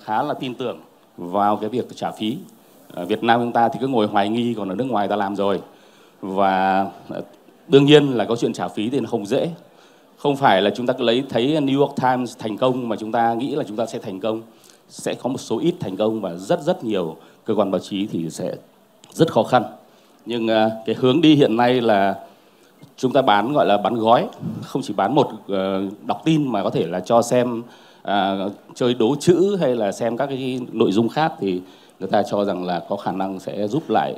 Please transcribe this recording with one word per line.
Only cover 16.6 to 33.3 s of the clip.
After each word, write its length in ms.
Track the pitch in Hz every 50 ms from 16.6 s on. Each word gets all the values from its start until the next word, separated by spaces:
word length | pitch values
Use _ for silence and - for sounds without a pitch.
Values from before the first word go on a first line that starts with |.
rất 220 | 151 165 180 - -
nhiều 320 | 113 101 92 87 80 80 - - - - _ _
cơ 100 | - 107
quan 160 | 107 101 95
báo 80 | 92 90
chí 280 | - - 101 95 101
thì 240 | 110 - 87 82 80
sẽ 240 | - - 90 - - - - _ _ _ _ _ _ _ - -
rất 200 | - - - -
khó 100 | - 117
khăn. 200 | 107 - 131 113 107 - - - - _ _ _ _ _ _ _ _
Nhưng, 220 | 110 117 117 113 110
ờ, 220 | 113 110 110 110 110 - -
cái 100 | 113 110 -
hướng 220 | 131 127 127 165
đi 140 | 160 156 151
hiện 220 | 139 143 113 110
nay 240 | 117 120 123 123 127
là 380 | 117 110 104 98 98 98 95 - - - - _ _ _ _ _ _ _ _ _ - - _
chúng 160 | - 131 127
ta 100 | 135 139
bán, 300 | 131 107 104 101 107 127
gọi 140 | 147 143 90
là, 100 | 92 101
bán 180 | 101 101 92 120
gói, 340 | 113 110 113 120 143 190 - - - - 110 110 110
không 200 | - - - 139
chỉ 120 | 120 - 98
bán 200 | 101 95 95 139
một, 140 | 151 120 - 110 104 - -
ờ, 340 | 98 95 95 98 98 95 98 95 104 - -
đọc 160 | 101 101 - -
tin 280 | 160 160 151 147 127
mà 100 | 113 98
có 80 | 90 107
thể 160 | 120 135 90
là 140 | 82 87 92
cho 220 | 92 - 117 117
xem, 400 | 107 - 127 123 120 123 117 113 120 - - - - - - -
à, 360 | - - 98 101 95 98 98 98 95 104 104 - - - -
chơi 200 | - 135 120 123
đố 220 | 123 113 113 143 -
chữ 360 | - 170 180 160 185 202 208 180
hay 160 | 156 131 123
là 160 | 117 104 98
xem 240 | 95 - 120 113 120
các 100 | 120 143
cái 340 | 139 135 127 135 127 131 123 123 -
nội 200 | - 113 113 -
dung 160 | 92 110 117 110
khác 240 | - 147 156 160 - -
thì 220 | 101 95 90 90 90 - - - - - _ -
người 80 | 92 92
ta 140 | 110 104
cho 220 | 101 - 110 101 104
rằng 200 | 101 90 90 90
là 200 | 90 87 85 - -
có 80 | 101
khả 160 | 98 - 101
năng 280 | 87 95 95 95